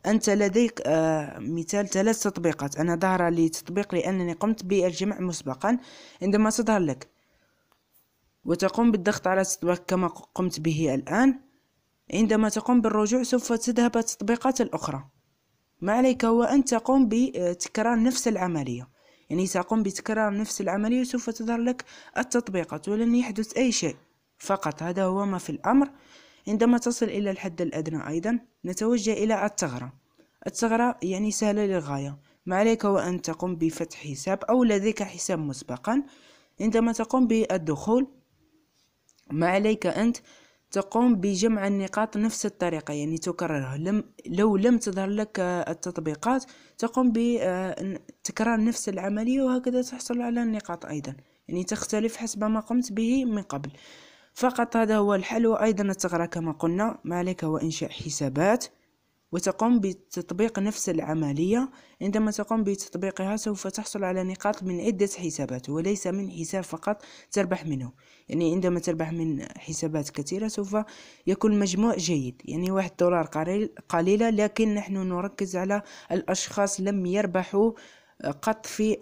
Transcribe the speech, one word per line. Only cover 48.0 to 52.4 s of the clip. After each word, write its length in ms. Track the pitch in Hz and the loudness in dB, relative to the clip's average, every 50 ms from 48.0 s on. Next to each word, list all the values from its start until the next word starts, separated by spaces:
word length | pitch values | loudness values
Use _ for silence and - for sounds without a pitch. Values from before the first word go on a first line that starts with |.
| - - _ _ _ | -12 -18 _ _ _
تكرار 400 | - - - 220 233 233 220 214 | -10 -4 -2 0 2 2 2 2
نفس 240 | 233 226 - - 214 | 2 0 -2 -4 -4
العملية، 540 | 196 190 185 196 202 208 226 240 254 269 | -4 -4 -4 -2 -2 -2 0 0 2 2
وهكذا 400 | 269 254 254 254 254 254 247 254 | 2 2 2 2 0 0 0 0
تحصل 380 | 247 254 254 247 - - 247 240 | -2 -2 -8 -12 -8 -4 -4 -2
على 220 | 240 240 233 240 | -2 -2 0 0
النقاط 440 | 240 226 220 214 - - 170 170 - | 0 0 -2 -4 -6 -8 -10 -10 -8
أيضا، 300 | - 151 147 147 139 135 - _ _ _ _ _ - | -8 -8 -8 -8 -8 -12 -14 _ _ _ _ _ -6
يعني، 160 | 160 180 185 | -4 -4 -4
تختلف 520 | - 220 214 - - - 214 220 226 220 | -4 -4 -6 -4 -4 -2 0 0 -2 -4
حسب 280 | - 233 220 - 208 | -4 -8 -8 -4 -2